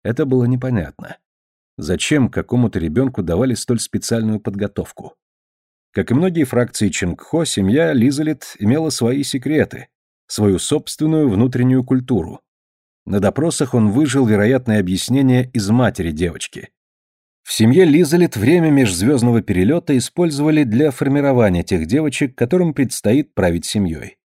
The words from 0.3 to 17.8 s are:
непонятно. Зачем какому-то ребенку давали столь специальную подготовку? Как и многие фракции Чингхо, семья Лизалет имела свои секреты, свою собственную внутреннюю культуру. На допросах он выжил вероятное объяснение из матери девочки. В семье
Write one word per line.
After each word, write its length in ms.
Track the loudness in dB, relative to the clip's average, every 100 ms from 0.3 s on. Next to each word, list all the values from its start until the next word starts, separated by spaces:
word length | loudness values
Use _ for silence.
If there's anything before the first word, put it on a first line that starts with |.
| 2 2
непонятно. 720 | 0 -2 -4 -4 -10 -20 -20 _ _ _ _ _ -12
Зачем 520 | -6 -4 0 0 0
какому-то 480 | -2 -4 0 0 -2
ребенку 460 | -4 -2 -2 -4
давали 320 | -2 0 0 -2
столь 240 | -2 -4
специальную 600 | -2 -8 -4 -2 -2 -4
подготовку? 760 | -6 -6 -6 -6 -10 -12 -20 _ _ _ _ _ _ _ _ -6
Как 140 | 0
и 20 |
многие 300 | 0 0 0
фракции 460 | -2 0 -2 -2 -2
Чингхо, 540 | -2 -6 -6 -4 -4
семья 480 | -2 -2 0 2 2
Лизалет 640 | 2 2 0 -2 -4 -10 -6
имела 320 | 0 0 0
свои 320 | -2 -2 -2
секреты, 640 | -4 -6 -2 0 0 -4 -20 _ _ _ -12
свою 320 | 0 2 2
собственную 680 | 0 -4 -4 -4 0 2 2
внутреннюю 560 | 2 2 2 2 2
культуру. 580 | 2 -2 0 -2 -4 -12 _ _ _ _ _ _ -4
На 120 | 0
допросах 540 | 0 0 -2 -2 -2
он 160 | 2 2
выжил 360 | 2 0 2 2
вероятное 520 | 2 2 0 0 0
объяснение 720 | 0 -2 -2 0 2 2 0 -4
из 120 | 0
матери 400 | 2 2 -2 -6
девочки. 580 | -2 -4 -4 -14 -14 -20 _ _ _ _ _ _ _
В 100 | -10
семье 320 | 0 4 6